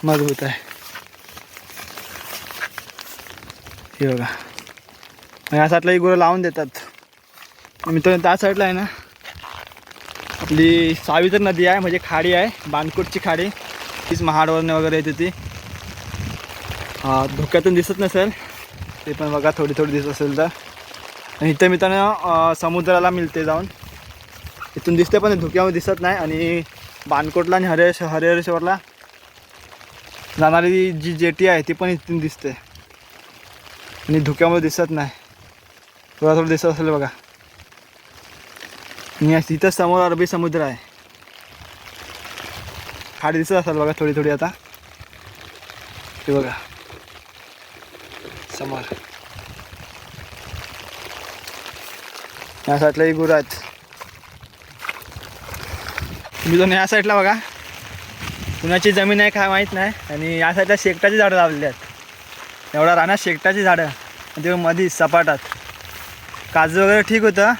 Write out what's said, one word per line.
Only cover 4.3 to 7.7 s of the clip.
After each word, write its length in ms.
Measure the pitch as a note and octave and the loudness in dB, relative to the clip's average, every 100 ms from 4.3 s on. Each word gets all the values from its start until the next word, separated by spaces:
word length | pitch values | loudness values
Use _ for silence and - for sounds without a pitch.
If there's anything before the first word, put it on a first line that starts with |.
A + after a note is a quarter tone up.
| - - - - - - - - - - - - D3+ | -8 -14 -18 -18 -20 -20 -20 -20 -20 -20 -18 -2 2
या 100 | D#3 | 4
साईडला 220 | E3+ E3+ | 4 4
ही 60 | F3+ | 4
गुरं 200 | F3 F3+ | 4 4
लावून 240 | E3+ F#3 | 4 4
देतात. 360 | F3 D#3+ C#3+ - - - _ _ _ - - _ - | 0 -4 -8 -8 -18 -20 _ _ _ -20 -20 _ -20